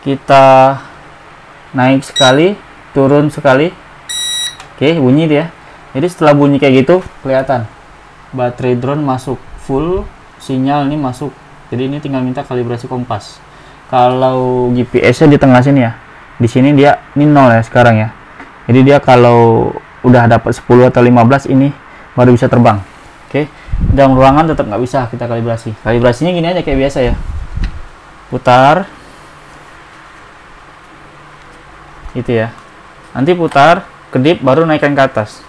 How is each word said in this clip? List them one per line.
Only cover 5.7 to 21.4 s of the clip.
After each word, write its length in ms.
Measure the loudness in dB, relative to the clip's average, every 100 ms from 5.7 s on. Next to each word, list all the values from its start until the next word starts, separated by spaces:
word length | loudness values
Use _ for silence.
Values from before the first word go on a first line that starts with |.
| -20 -14 -6
Jadi 120 | -6
setelah 240 | -2 0 2
bunyi 240 | 2 2
kayak 240 | 2 2
gitu, 160 | 2 0 -2 -14
kelihatan 400 | -4 -4 -2 -6 -6 -16 -20 -20 -20 -20 -16 -6
baterai 400 | -6 -4 -4 -4
drone 320 | -4 -4 -4
masuk 320 | -6 -6 -12 -12 -20
full, 400 | -8 -6 -4 -6 -8 -16 -20 -20
sinyal 480 | -8 -4 -2 -2 -4
ini 80 | -6
masuk. 320 | -8 -8 -12 -14 -20 -20 -12
Jadi 160 | -8 -6
ini 100 | -8
tinggal 160 | -8 -6
minta 240 | -6 -8
kalibrasi 480 | -8 -8 -6 -8 -8
kompas. 480 | -10 -8 -10 -12 -20 -20 -20 -20 -20 -6
Kalau 800 | 0 0 0 -2 -2 -2 -2 -2 -2
G 80 |
P 160 | -2 -2
S-nya 320 | 0 2 2
di 80 | 4
tengah 240 | 4 2
sini 160 | 2 0
ya. 160 | 0 -4 -18 -20 -20 -6
Di 160 | -4
sini 240 | 0 2 4
dia 240 | 2 0 -4 -2
ini 80 |
nol 320 | 2 4 4 2
ya 80 |
sekarang 400 | 0 2 2 2
ya. 80 | -2 -8 -20 -20 -20 -18 0
Jadi 160 | 2
dia 160 | 4 4
kalau 720 | 4 4 4 4 4 2 -2 -6 -16 -4
udah 240 | 2 2 4
dapat 320 | 0 0 -8
sepuluh 320 | 2 4 4
atau 80 | 4
lima 240 | 2 4
belas 240 | 2 0